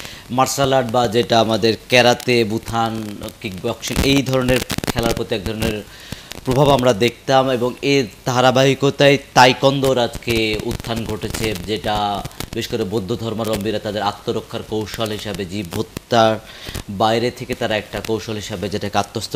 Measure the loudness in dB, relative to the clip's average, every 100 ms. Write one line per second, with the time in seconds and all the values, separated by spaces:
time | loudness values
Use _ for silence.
0 | -16 -18 -4 0 0 0 2 2 2 0
1 | 2 0 2 2 2 2 0 0 2 4
2 | 6 4 2 2 2 -2 -4 -2 -2 -4
3 | -8 -10 -12 -10 -10 -6 -6 -6 -4 0
4 | 2 2 2 0 2 0 0 -6 -4 -2
5 | -2 -2 -4 -4 -4 -4 -4 -4 -10 -18
6 | -18 -18 -14 -8 -2 4 4 6 4 4
7 | 2 0 2 2 2 0 -2 -2 0 2
8 | 0 -6 -2 4 4 6 4 4 0 4
9 | 4 4 4 6 6 6 2 2 0 2
10 | 0 -4 -4 0 0 -2 -4 -6 -6 -6
11 | -6 -6 -6 -4 -4 -4 -4 -4 -2 -2
12 | -2 -4 -8 -12 -8 -8 -4 -4 -2 -4
13 | -4 -4 -4 -4 -2 -2 -2 -4 -4 -4
14 | -4 -4 -6 -6 -6 -10 -6 -6 -4 -4
15 | -6 -6 -6 -8 -6 -6 -6 -6 -8 -12
16 | 0 4 4 2 -6 -16 -12 -12 -8 0
17 | 0 2 -2 -4 -8 -6 -2 -4 -4 -8
18 | -4 -4 -4 -8 -8 -6 -6 -4 -2 -2
19 | -2 -6 -6